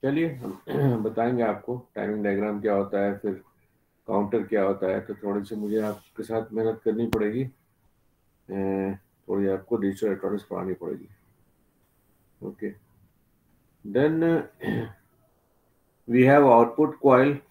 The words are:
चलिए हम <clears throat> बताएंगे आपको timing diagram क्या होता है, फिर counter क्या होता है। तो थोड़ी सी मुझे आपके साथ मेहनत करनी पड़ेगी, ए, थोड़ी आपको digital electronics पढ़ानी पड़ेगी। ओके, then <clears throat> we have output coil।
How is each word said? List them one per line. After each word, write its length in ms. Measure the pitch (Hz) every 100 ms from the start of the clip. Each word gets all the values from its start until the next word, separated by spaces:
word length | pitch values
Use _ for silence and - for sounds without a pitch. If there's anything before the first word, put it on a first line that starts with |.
चलिए 260 | 135 147 165
हम 680 | 135 113 95 - - 139 117
<clears throat> 0 |
बताएंगे 400 | 107 110 117 123
आपको 340 | 113 101 - 123 -
timing 300 | - 101 107
diagram 360 | 104 101 104 104
क्या 140 | 107
होता 300 | 98 98 101
है, 120 | 101 98
फिर 240 | 107 92 - _ _ _ _ _ -
counter 340 | 101 101 113 -
क्या 160 | 107
होता 240 | 98 95 92
है। 140 | 101 101
तो 80 | 104
थोड़ी 220 | 104 101
सी 100 | 101 107
मुझे 240 | 104 110
आपके 400 | 107 101 _ -
साथ 300 | 107 113 113
मेहनत 280 | 110 113 113
करनी 220 | - 107 113
पड़ेगी, 280 | 113 104 113
ए, 1500 | 131 - _ _ _ _ _ _ _ _ - 98 98 98 98 98 _ _ -
थोड़ी 180 | 98 101
आपको 280 | 95 - 117
digital 300 | 101 98 107
electronics 380 | 95 95 101 -
पढ़ानी 240 | 90 92 87
पड़ेगी। 260 | 85 - - - _ _ _ _ _ _ _ _ _ _ _ _
ओके, 300 | 98 - 104 101 _ _ _ _ _ _ _ _ _ _
then 380 | 104 104 147 160 165 165 - _
<clears throat> 260 | - - - - _ _ _ _ _ _ _ _ _ _ -
we 140 | 120 127
have 120 | 143 139
output 420 | 117 117 - 151 -
coil। 320 | 143 127 139 139 -